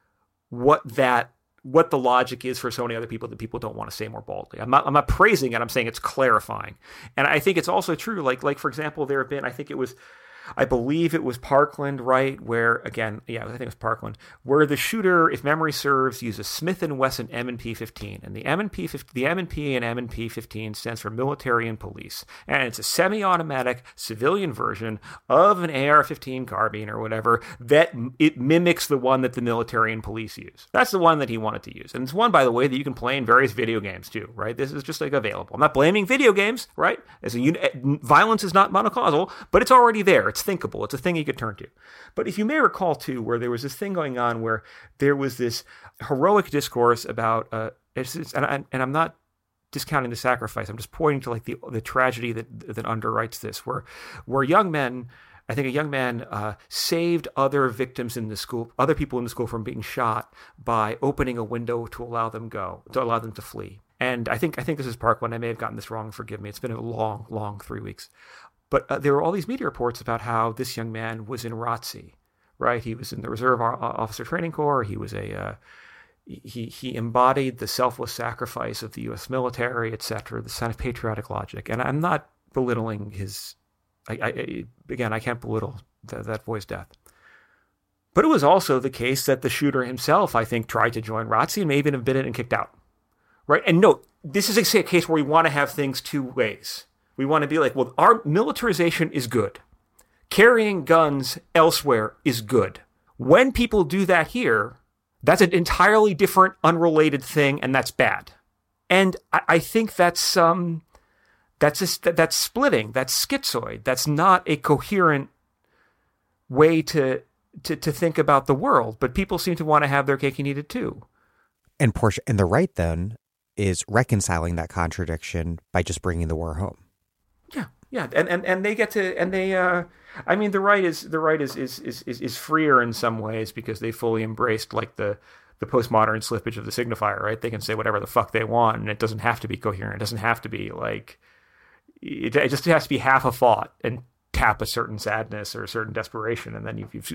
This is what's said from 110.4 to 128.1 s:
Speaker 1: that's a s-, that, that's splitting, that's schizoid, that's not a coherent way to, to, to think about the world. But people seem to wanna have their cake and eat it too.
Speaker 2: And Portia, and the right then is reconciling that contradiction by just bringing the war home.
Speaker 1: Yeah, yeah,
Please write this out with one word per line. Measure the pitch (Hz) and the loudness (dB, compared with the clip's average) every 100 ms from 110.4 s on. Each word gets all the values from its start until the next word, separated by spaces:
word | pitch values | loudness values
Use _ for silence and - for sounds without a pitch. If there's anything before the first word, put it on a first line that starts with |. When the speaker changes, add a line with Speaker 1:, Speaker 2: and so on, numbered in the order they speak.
| 165 180 175 165 - _ _ _ _ _ _ - | 4 4 -2 -6 -10 _ _ _ _ _ _ 0
Speaker 1:
that's | 147 147 | 2 2
a | 180 | -2
s-, | - | -2
that, | - 170 | 0 2
that's | 160 - | 2 2
splitting, | - 233 277 143 107 | -2 0 2 2 0
that's | 120 131 - - | -2 -2 -2 -2
schizoid, | 277 - 127 113 110 107 | -2 -2 -4 -6 -4 -2
that's | 127 151 | 0 0
not | 151 185 185 - | 2 4 4 2
a | 147 | -2
coherent | - 139 - 202 165 143 135 _ _ _ _ _ _ _ _ _ _ _ - | 2 0 0 2 2 2 -2 _ _ _ _ _ _ _ _ _ _ _ -4
way | 123 160 160 | 4 6 6
to, | 156 156 131 127 - _ _ - | 0 0 0 -2 -8 _ _ -12
to, | - 151 | -8 -6
to | - | -4
think | 143 170 160 | 0 0 2
about | 147 139 131 | 4 4 4
the | |
world. | 139 247 135 117 110 | 2 4 2 2 -2
But | 127 123 | -2 0
people | 190 185 | -2 -2
seem | - 170 | -2 -2
to | |
wanna | 156 151 143 | 2 4 4
have | 139 139 | 2 2
their | 135 | 0
cake | 139 131 | 0 -2
and | 139 | -4
eat | 139 | -6
it | 147 | -8
too. | 247 165 - - _ _ _ _ _ _ - | -8 -6 -8 -16 _ _ _ _ _ _ 0
Speaker 2:
And | 127 - | 0 2
Portia, | 110 - - | 2 0 0
and | 107 | 2
the | |
right | 90 117 185 - | 4 4 2 0
then | 85 82 95 117 _ _ _ - | -2 -2 -4 -8 _ _ _ -2
is | 98 90 - | 0 0 0
reconciling | 104 127 104 - 85 85 85 | 0 2 0 0 0 0 -2
that | 82 | -4
contradiction | 92 82 80 82 80 - 87 82 82 _ | -2 -2 -2 -4 -6 -6 -4 -4 -6 _
by | 92 | -2
just | 87 82 | 0 -2
bringing | 92 85 82 | -2 -2 -2
the | 80 | -4
war | 82 78 | -4 -6
home. | 95 - _ _ _ _ _ _ _ | -8 -10 _ _ _ _ _ _ _
Speaker 1:
Yeah, | 294 180 _ _ | -10 -10 _ _
yeah, | 247 131 | -8 -2